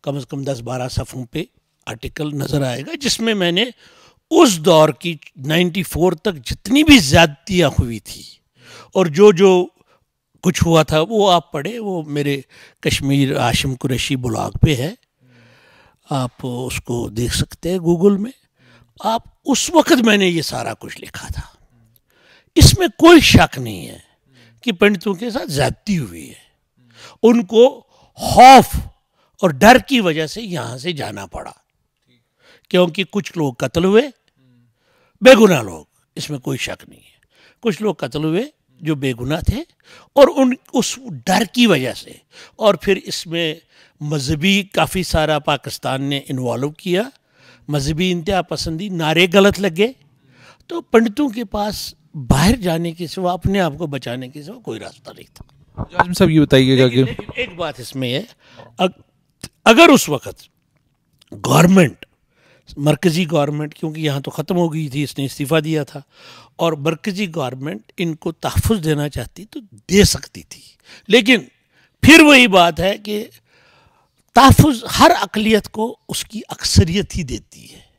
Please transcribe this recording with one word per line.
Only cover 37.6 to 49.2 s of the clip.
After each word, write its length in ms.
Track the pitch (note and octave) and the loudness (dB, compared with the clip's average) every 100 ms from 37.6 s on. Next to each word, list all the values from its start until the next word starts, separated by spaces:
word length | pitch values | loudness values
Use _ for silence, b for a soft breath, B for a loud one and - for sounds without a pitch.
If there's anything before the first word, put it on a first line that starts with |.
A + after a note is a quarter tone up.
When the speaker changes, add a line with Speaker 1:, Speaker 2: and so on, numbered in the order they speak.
Speaker 1:
कुछ 200 | A#3 E3 | -6 -4
लोग 180 | G#3+ D#3+ | -6 -6
कत्ल 240 | C3 D3 | -8 -6
हुए 280 | D#3 E3+ C#4+ _ _ _ | -4 -4 -6 _ _ _
जो 140 | D3+ D3+ | -8 -4
बेगुनाह 440 | C3+ A#2 B2 E3 | -6 -6 -6 -4
थे 260 | - A3 E4+ _ b b b - | -4 -6 -12 _ b b b 4
और 120 | C#4 | 4
उन, 280 | E4 C4 B3+ _ | 6 0 -2 _
उस 240 | C4+ - - | -4 -4 -8
डर 440 | C4 C3+ D3 F#3+ | -16 -10 -2 -2
की 220 | A3 B3 A#3 | -2 0 2
वजह 260 | D3+ B2+ | 2 -2
से। 280 | - - - _ b b - | -10 -18 -20 _ b b 0
और 180 | G#3+ G3 | 0 0
फिर 220 | - F#3+ | -2 -4
इसमें 600 | - - F3 E3 E3 E3 _ b b b | -4 -12 -8 -6 -6 -8 _ b b b
मजहबी 600 | D3 D3+ B2+ D#3 F#3+ G3 | -8 -6 -4 -2 0 0
काफ़ी 420 | F#3+ - D#3 F#3+ | -2 -4 -2 -4
सारा 340 | E3 E3 D3+ D3+ | -4 -2 -2 -2
पाकिस्तान 640 | D3 C#3+ - - B2+ C3 | -2 -6 -6 -10 -8 -6
ने 220 | C#3 C#3 - | -6 -8 -8
इन्वॉल्व 400 | C3 B2+ A#2 C#3+ | -8 -6 -6 -8
किया, 420 | D#3 F#3 F3 B3+ _ b b b b - | -8 -4 -4 -4 _ b b b b -8
मजहबी 400 | D3 C#3 D#3 F#3 | -6 -4 -4 -2
इंतहा 320 | F3 E3 F#3+ | -2 -4 -4
पसंदी, 480 | E3+ D#3 E3+ D#3+ G#3 | -4 -8 -8 -8 -8
नारे 360 | F3+ D#3 D#3+ | -4 -2 2